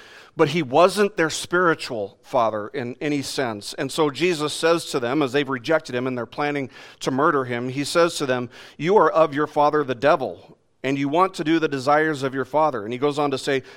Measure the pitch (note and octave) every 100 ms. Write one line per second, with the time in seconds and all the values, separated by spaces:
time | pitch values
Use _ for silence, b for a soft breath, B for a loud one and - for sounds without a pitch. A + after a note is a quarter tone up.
0 | B B B - D#3 E3+ C3+ C#3 F#3 F#3
1 | G3+ - D#3+ - - F3 F3+ D3 - A#2+
2 | G2 - - C3+ A2 G#2+ G#2 - A#2+ B2+
3 | D#3 D3 C3+ - B2+ G#2 - - C3+ -
4 | D3+ B2+ F3 D#3+ D3+ - E3 E3+ - D3
5 | A#2+ D3 C3+ C#3 C3+ C3 A#2 D#3 - B2
6 | C3 B2 A#2 - D3 C#3+ C3 B B B
7 | - C3 D#3 D3 B2+ A#2+ B2+ C3 C#3 F3
8 | E3+ - C#3 B2+ B2 B B - D3+ G#3
9 | D#3 D#3+ D#3+ C#3+ D3+ D3+ D3 D3+ C3+ A#2+
10 | C#3 E3 A#2 F2 - - _ _ C3 C#3
11 | C#3 D#3 F#3 F#3 D#3 E3 D#3 C#3 B2+ D3
12 | D#3 C#3+ C3+ C3+ B2 D3 D#3 B2+ G#2 B2
13 | D3 C#3+ D3 C3 - C3+ B